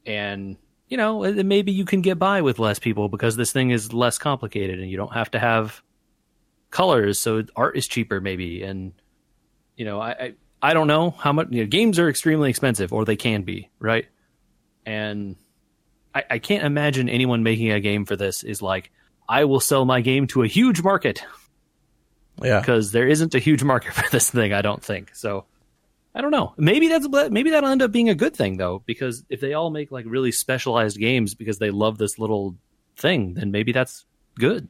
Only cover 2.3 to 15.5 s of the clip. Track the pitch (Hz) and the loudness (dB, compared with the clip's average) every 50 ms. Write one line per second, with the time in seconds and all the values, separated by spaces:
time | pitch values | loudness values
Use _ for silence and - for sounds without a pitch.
2.3 | 202 196 165 135 123 - 113 107 104 - - 113 107 101 104 101 95 101 - 117 | 2 2 2 2 2 2 2 0 0 0 -2 -2 0 0 -2 -2 -2 0 0 0
3.3 | 110 117 120 - - 135 131 127 123 113 104 110 120 117 120 120 - - - 151 | 0 0 -2 0 0 2 2 2 2 0 -2 -4 -2 0 0 0 0 0 -2 -2
4.3 | 139 127 - 104 - 104 98 95 92 92 92 92 95 92 104 - - 117 113 - | -2 -2 -4 -6 -4 -4 -4 -4 -4 -6 -8 -8 -6 -8 -8 -6 -4 -4 -4 -2
5.3 | - 113 117 120 113 113 110 107 - - _ _ _ _ _ _ _ _ _ _ | -2 0 2 2 2 2 0 -2 -8 -16 _ _ _ _ _ _ _ _ _ _
6.3 | _ _ _ _ _ _ _ _ - - 180 185 156 120 104 101 101 - - 117 | _ _ _ _ _ _ _ _ -2 0 2 4 4 4 4 2 0 0 -2 0
7.3 | 110 110 107 - _ - 123 151 - 139 127 - - 123 110 - 101 98 92 98 | 0 -2 -2 -4 _ 0 0 0 0 -2 -6 -4 -4 -4 -4 -4 -4 -6 -4 -6
8.3 | 95 90 92 85 85 90 95 95 98 95 95 92 90 _ _ _ _ _ _ _ | -6 -6 -6 -8 -8 -8 -10 -8 -8 -10 -10 -12 -14 _ _ _ _ _ _ _
9.3 | _ _ _ _ _ _ _ _ _ - 117 107 101 101 113 117 120 - 127 123 | _ _ _ _ _ _ _ _ _ -10 -8 -6 -6 -6 -6 -6 -8 -8 -10 -12
10.3 | 107 _ _ _ _ _ - 143 160 160 156 147 147 156 170 175 151 - - 147 | -12 _ _ _ _ _ 0 2 2 4 4 4 2 2 2 0 -2 -2 0 0
11.3 | 143 156 165 - 123 120 110 104 113 185 233 226 196 165 170 160 131 - - 165 | 2 2 0 -2 -2 -2 -2 0 2 2 2 4 4 4 2 2 0 0 0 2
12.3 | 156 156 147 135 120 - - 131 117 - 98 92 113 110 110 107 107 104 - 120 | 2 4 2 0 0 0 0 0 0 0 -2 -2 0 -2 0 0 -2 0 0 -2
13.3 | 110 104 92 90 92 92 98 _ _ _ - 107 113 113 - _ _ _ _ _ | -2 0 -4 -6 -8 -10 -12 _ _ _ -2 0 0 0 -2 _ _ _ _ _
14.3 | _ _ _ _ _ _ _ _ _ _ _ 113 110 107 107 107 104 104 101 98 | _ _ _ _ _ _ _ _ _ _ _ -8 -6 -6 -6 -6 -6 -8 -10 -10
15.3 | 92 _ _ _ | -12 _ _ _